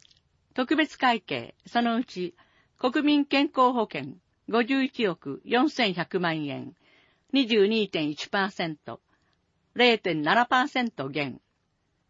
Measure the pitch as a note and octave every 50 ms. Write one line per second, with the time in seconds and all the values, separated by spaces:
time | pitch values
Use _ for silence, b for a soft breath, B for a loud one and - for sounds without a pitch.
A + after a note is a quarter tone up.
0 | _ _ _ _ _ _ _ _ _ _ _ - B3+ B3 D#4+ D4 D#4 C#4 - -
1 | - C4 A#3 A3+ - - C#3+ B2 A#2 - - _ _ - - A#3 A#3+ A#3 - -
2 | B3+ - - F#3 F3+ E3+ - b b b b b b b b b - B3+ A#3+ D#4+
3 | C#4 D4 D4 C#4+ C#4+ - - C#4 C#4+ C#4+ - - B3+ B3 B3+ B3 G#3+ G#3+ - D3+
4 | C3 C#4+ - - _ _ _ _ _ - F#3+ A3+ A#3 G#3+ C4+ C4+ C4 C4+ - -
5 | A#3+ G3 E3 - - C#3+ C#3 - - - G#3 A#3+ B3+ D#4 - - B3 G3+ F3+ E3+
6 | E3 - - F#3+ F3 E3+ D#3+ D#3+ D3+ C#3+ C3+ C3 B2 B2+ - b b b b b
7 | b b b b b b - C4+ C4+ G#3+ A3+ G#3+ G3 G3+ A3 A3+ G#3+ F#3+ - F3+
8 | D#3 D3 D3+ - - - - G3+ G3 F#3+ F#3+ - F#3+ E3 D#3 C#3+ _ - A2+ -
9 | _ _ _ _ _ _ _ _ _ _ _ _ _ _ _ - A#3+ B3 A#3 A3
10 | - F#3+ E3 D#3 D3 D3+ F#3 A3+ A#3+ - - B3+ C#4+ D4 - C4 B3 A3+ - -
11 | C3+ C3+ C#3+ D3+ C#3+ C3+ A#2+ - _ _ _ _ _ _ _ _ _ _ _ _
12 | _ _